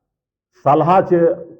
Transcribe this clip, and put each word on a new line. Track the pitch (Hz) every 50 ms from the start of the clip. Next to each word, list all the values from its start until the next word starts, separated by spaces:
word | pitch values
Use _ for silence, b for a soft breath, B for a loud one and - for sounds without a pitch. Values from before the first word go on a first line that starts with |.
| _ _ _ _ _ _ _ _ _ _ _ _ -
సలహా | 139 143 156 151 160 180 190
చే-, | - - 180 170 170 165 170 - - - - -